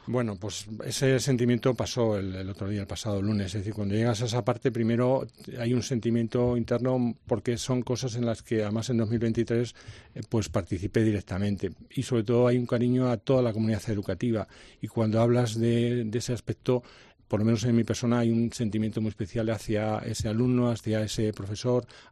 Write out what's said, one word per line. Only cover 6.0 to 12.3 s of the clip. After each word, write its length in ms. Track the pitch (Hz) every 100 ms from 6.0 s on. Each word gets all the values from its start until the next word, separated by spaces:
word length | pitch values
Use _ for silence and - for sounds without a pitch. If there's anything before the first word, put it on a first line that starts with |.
| 117 117 117 123 123 120
interno 600 | 113 117 127 127 120 113 -
porque 300 | 113 123 113
son 260 | - 127
cosas 320 | 120 120 131 120
en 100 | 120
las 160 | 110
que, 200 | - 110
además, 280 | 104 113 110
en 80 | 117
dos 100 | 110
mil 100 | 117
veintitrés, 560 | 113 113 113 117 120 - - - -
eh, 60 | - -
pues 200 | 113 -
participé 520 | 104 95 90 98 113
directamente. 680 | 110 101 - 92 101 98 95 - -
Y 120 | -
sobre 220 | 117 120
todo 220 | 110